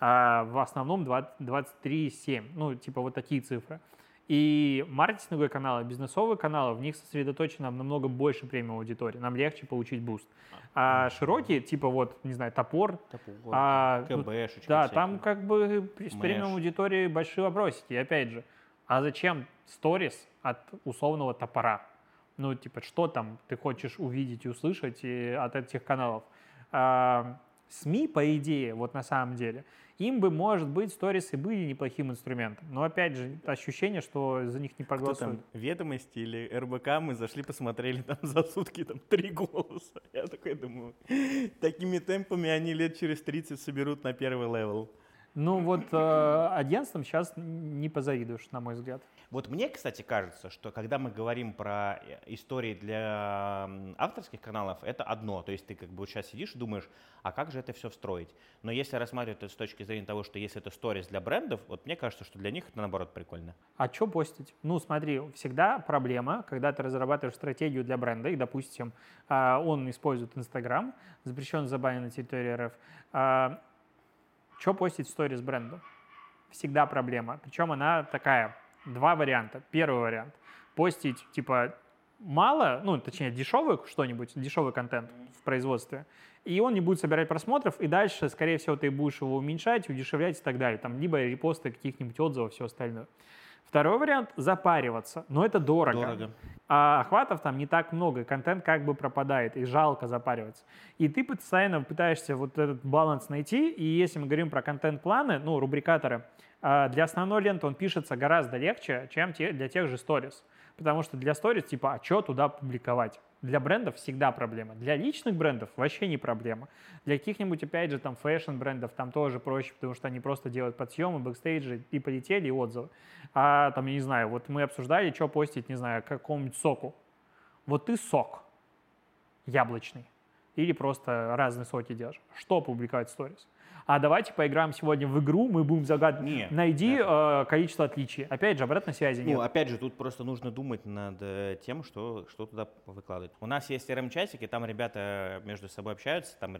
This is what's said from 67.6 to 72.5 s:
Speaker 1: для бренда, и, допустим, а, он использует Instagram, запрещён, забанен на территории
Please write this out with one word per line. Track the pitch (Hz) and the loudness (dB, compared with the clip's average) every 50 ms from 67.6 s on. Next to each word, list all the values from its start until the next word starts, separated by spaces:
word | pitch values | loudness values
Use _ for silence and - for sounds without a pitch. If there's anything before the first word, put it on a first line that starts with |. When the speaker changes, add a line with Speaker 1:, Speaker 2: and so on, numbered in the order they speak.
| 156 156 139 131 123 | -2 -2 -2 -2 -2
Speaker 1:
для | 120 127 | -2 -2
бренда, | 123 123 120 113 113 117 151 | -2 -2 -2 -2 -2 -2 -4
и, | 185 | -2
допустим, | 131 127 120 - 135 135 - - - 123 117 - - - - - - _ - | -2 -2 -4 -4 -6 -8 -8 -10 -10 -10 -10 -12 -14 -20 -20 -20 -16 _ 0
а, | 139 135 131 127 127 135 | 2 4 6 6 6 4
он | 160 165 156 143 131 127 | 4 2 0 0 -2 -4
использует | 120 - - 151 135 120 120 117 - | -6 -4 -2 0 0 0 -2 -6 -8
Instagram, | 135 120 - - 131 117 120 123 151 220 262 - - - - - _ - | -10 -10 -8 -6 -6 -2 0 0 0 0 -2 -6 -14 -20 -20 -20 _ -12
запрещён, | 127 123 135 135 - - 156 147 127 | -10 -10 -10 -8 -6 -4 -4 -2 -2
забанен | 135 131 127 131 127 123 | -2 0 0 0 0 -2
на | 123 120 | -4 -8
территории | - - 127 120 - 127 123 123 | -8 -10 -10 -6 -6 -4 -2 -2